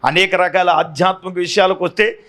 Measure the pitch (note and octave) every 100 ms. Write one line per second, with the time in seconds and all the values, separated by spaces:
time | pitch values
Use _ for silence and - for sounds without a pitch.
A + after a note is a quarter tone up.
0 | B2+ D#3+ F#3+ - F3+ F#3+ F3+ D#3+ E3 D3
1 | F3+ F#3 F#3 F3+ F3 G#3 F#3 F#3 F3+ F3
2 | G#3+ A3